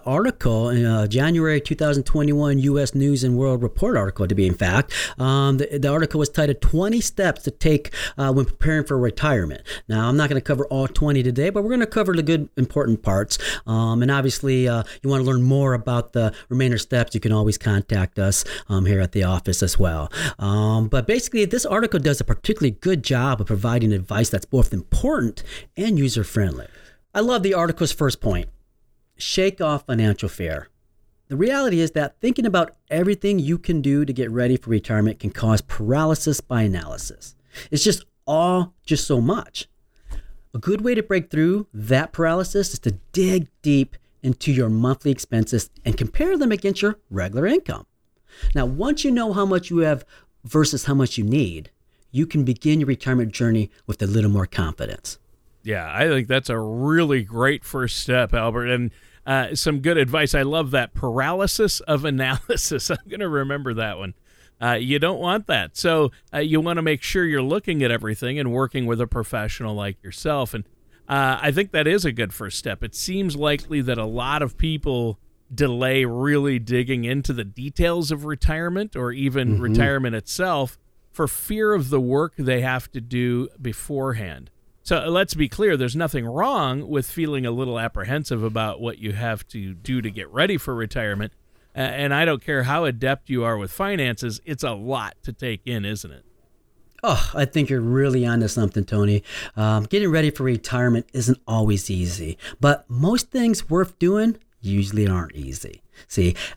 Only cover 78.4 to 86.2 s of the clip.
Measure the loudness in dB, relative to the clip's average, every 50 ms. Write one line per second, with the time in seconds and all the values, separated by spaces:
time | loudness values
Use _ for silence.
78.4 | 0 0 2 0 -2 -2 -2 -4 -4 -6 -6 -6 -6 -4 -2 -2 -2 0 0 0
79.4 | 0 2 0 0 2 2 4 4 4 4 2 0 -2 -2 -4 -6 -6 -8 -4 -2
80.4 | -2 0 0 -2 -2 -4 -8 -14 _ _ _ _ _ _ -4 -4 -2 -2 -2 -6
81.4 | -6 -6 -2 0 2 2 2 2 2 2 0 0 2 2 2 0 0 -2 -4 -4
82.4 | -2 0 0 0 0 -2 -4 -4 -6 -8 -12 -14 -10 -6 -4 -2 0 0 0 -2
83.4 | -4 -6 -10 -10 -10 -8 -8 -8 -8 -6 -6 -4 -4 -4 -4 -6 -8 -10 -12 -14
84.4 | -18 -20 _ _ _ _ _ _ -4 -2 -2 0 0 0 0 0 0 0 0 -2
85.4 | -2 -2 0 0 0 2 2 0 0 -2 -2 -4 -4 -4 -4 -6